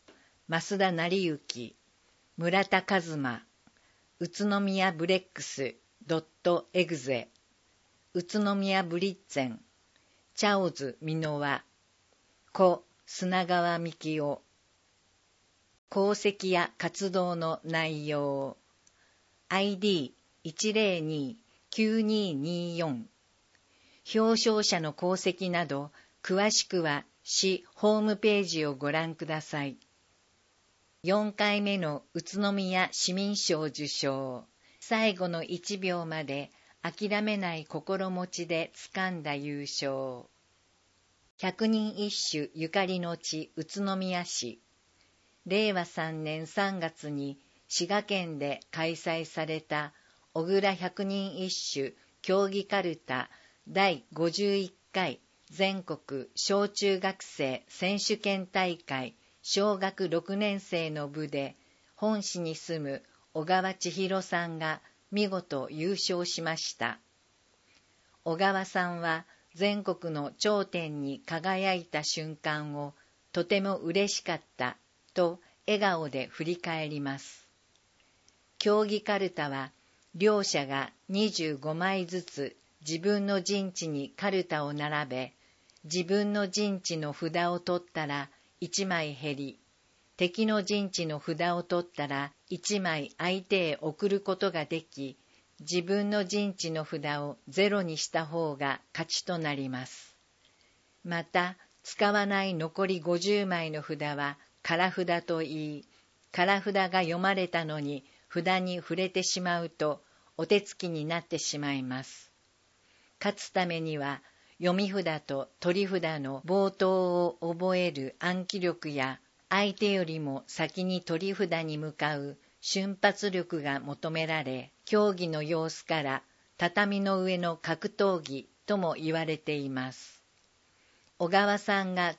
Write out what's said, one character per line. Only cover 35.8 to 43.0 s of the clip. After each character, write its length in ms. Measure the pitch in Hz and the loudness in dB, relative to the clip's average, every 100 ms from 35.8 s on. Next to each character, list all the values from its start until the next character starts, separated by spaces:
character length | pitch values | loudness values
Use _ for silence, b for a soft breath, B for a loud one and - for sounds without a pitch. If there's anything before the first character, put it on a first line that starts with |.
| 185 175 165 | 0 -2 -2
ま 180 | 160 | -4
で 260 | 143 139 139 b b b | -4 -4 -6 b b b
諦 400 | 170 175 208 208 | -8 -4 -2 0
め 140 | 214 208 | 0 0
な 200 | 185 160 | -2 -4
い 80 | |
心 460 | 151 160 - 190 190 | -6 -8 -2 -2 -2
持 160 | 180 180 | -2 -4
ち 200 | - 170 | -6 -2
で 260 | 165 165 | -2 -2
掴 360 | - - 190 185 | -8 -10 -4 -2
ん 120 | 175 | -2
だ 120 | 151 | -4
優 280 | 143 143 143 | -4 -4 -6
勝。 680 | 143 - 143 135 135 123 - _ _ _ _ _ _ _ _ _ _ - | -6 -4 -2 -2 -4 -8 -14 _ _ _ _ _ _ _ _ _ _ -6
百 280 | 185 180 220 | -4 0 2
人 320 | 220 214 202 | 2 0 -2
一 120 | 208 | -4
首 400 | 202 - 156 147 | -2 -2 -2 -4
ゆ 140 | 160 160 | -4 -2
か 180 | 196 185 | 0 0
り 140 | 185 | 0